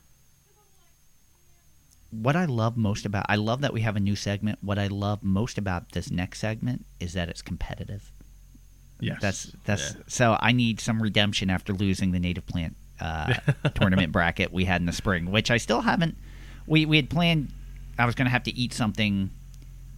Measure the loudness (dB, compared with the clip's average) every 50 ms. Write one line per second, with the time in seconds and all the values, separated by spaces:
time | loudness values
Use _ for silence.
0 | _ _ -20 _ _ _ _ _ _ _ _ _ _ _ _ _ _ _ _ _
1 | _ _ _ _ _ _ _ _ _ _ -20 _ _ _ -20 -20 _ _ -20 _
2 | -20 -14 -10 -2 0 2 2 2 2 2 2 2 2 2 2 2 0 0 0 0
3 | -4 -2 -2 -2 0 2 2 2 2 2 0 0 0 -2 0 0 0 0 2 2
4 | 2 2 0 0 0 -2 -2 0 -2 -2 -4 -4 -4 -2 0 0 0 -2 -2 -2
5 | 0 -2 -2 -2 0 0 2 2 2 0 -2 -4 -2 -2 -2 -4 -4 -4 -6 -6
6 | -4 -2 -2 -4 -4 -4 -6 -4 -4 -4 -2 -2 -4 -4 -4 -4 -8 -14 -12 -10
7 | -8 -6 -4 -4 -4 -4 -6 -10 -8 -8 -6 -6 -6 -6 -6 -10 -8 -10 -10 -12
8 | -12 -16 -20 -20 -20 -20 -20 -20 -20 -20 -20 -20 -20 -20 -20 -20 -20 -20 -10 -6
9 | -4 -4 -2 -2 -2 -2 -2 -4 -8 -12 -14 -8 -2 -2 0 0 0 -6 -8 -10
10 | -12 -6 2 4 4 6 6 4 4 4 4 4 2 2 0 -2 -2 -2 0 2
11 | 2 2 4 4 2 2 2 0 0 0 0 0 0 -2 0 2 2 2 2 2
12 | 2 0 2 2 0 0 -2 -2 -6 -6 -4 -4 -4 -4 -8 -12 -20 -20 -12 -8
13 | -6 -4 -4 -4 -2 -2 -2 0 0 -2 -2 0 0 -2 0 2 2 4 4 4
14 | 2 2 2 4 4 4 2 2 0 0 2 0 2 2 2 2 2 0 -2 -2
15 | 0 0 0 0 0 2 2 2 4 4 2 2 2 2 0 2 2 2 2 2
16 | 0 0 -2 -8 -14 -16 -16 -16 -16 -16 -16 -12 -2 4 4 4 6 6 4 4
17 | 4 2 0 2 4 4 4 2 0 -2 -6 -12 -14 -14 -14 -14 -14 -10 0 2
18 | 2 2 4 2 2 2 2 2 0 -2 -2 -2 -2 -2 0 0 0 0 2 2
19 | 2 2 2 2 0 -2 -4 -10 -16 -16 -18 -18 -18 -18 -16 -16 -16 -14 -8